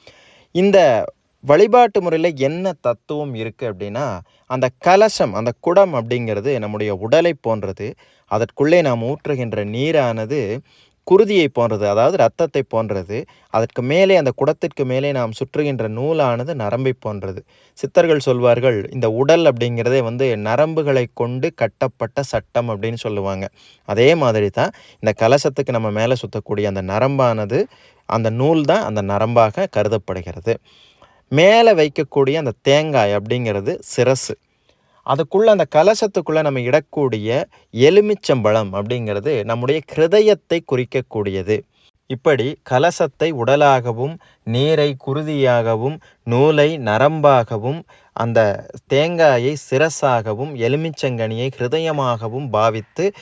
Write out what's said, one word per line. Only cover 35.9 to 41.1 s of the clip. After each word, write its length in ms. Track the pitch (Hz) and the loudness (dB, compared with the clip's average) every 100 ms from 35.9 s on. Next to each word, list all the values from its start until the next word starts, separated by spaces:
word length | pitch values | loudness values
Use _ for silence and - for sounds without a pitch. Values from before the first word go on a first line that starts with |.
| 220 214 196 165 156 | 4 0 -2 -2 0
நம்ம 180 | 151 131 | 0 -2
இடக்கூடிய 840 | 123 151 151 - 135 110 107 131 - _ _ | 0 0 0 -4 -2 -2 -4 -4 -4 _ _
எலுமிச்சம்பழம் 1000 | 110 139 196 208 202 - 135 104 110 101 | 2 6 6 4 0 0 0 2 0 0
அப்படிங்கிறது 720 | 95 104 123 110 101 131 131 | -4 -4 -6 -4 -4 -2 -4
நம்முடைய 360 | 104 117 123 151 - | -4 -4 -6 -8 -8
கிருதயத்தை 640 | - 165 208 214 196 - 165 - | -2 2 4 4 2 0 -4 -2
குறிக்கக்கூடியது. 880 | 127 123 135 123 | -4 -2 -6 -6